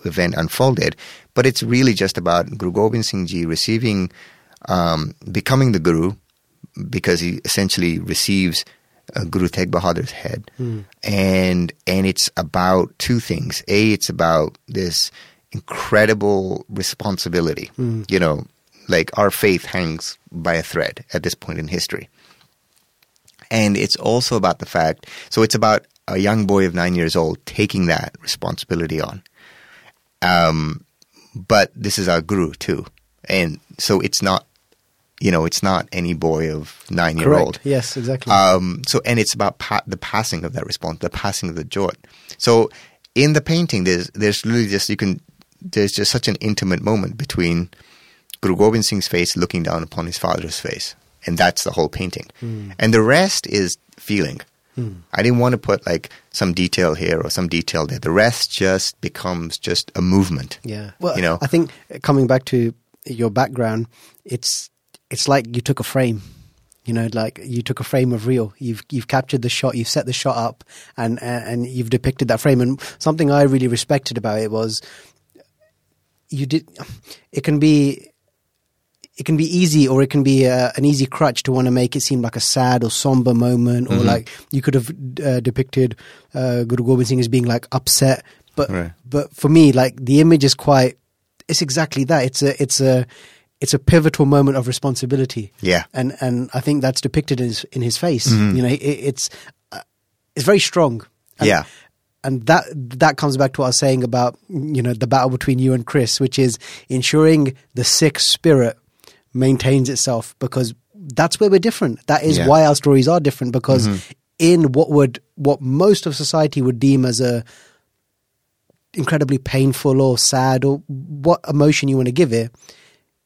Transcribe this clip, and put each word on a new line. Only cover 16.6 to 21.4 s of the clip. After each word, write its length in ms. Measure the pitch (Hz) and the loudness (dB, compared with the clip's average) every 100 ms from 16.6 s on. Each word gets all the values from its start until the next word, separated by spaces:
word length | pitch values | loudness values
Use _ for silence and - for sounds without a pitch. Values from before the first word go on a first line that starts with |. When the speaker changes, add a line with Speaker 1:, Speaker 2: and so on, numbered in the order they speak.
| - | -8
Speaker 1:
responsibility, 1000 | 104 - - 104 92 87 85 82 76 - - | -8 -8 -6 -6 -4 -2 0 0 -2 -8 -6
Speaker 2:
Mm. 300 | 120 113 101 | -4 -4 -2
Speaker 1:
you 80 | 95 | 0
know, 260 | 82 73 - _ _ _ - | 2 0 -6 _ _ _ -2
like, 220 | 87 80 - | 0 0 0
our 120 | 104 | 0
faith 340 | - 104 87 - | 2 2 2 -2
hangs 520 | 95 85 80 - - _ | -4 -4 -6 -10 -14 _
by 220 | 85 85 | -8 -2
a 80 | 82 | -2
thread 420 | - 87 - - - | -2 -4 -4 -6 -10
at 100 | 87 | -6
this 120 | 87 | -6
point 240 | - | -8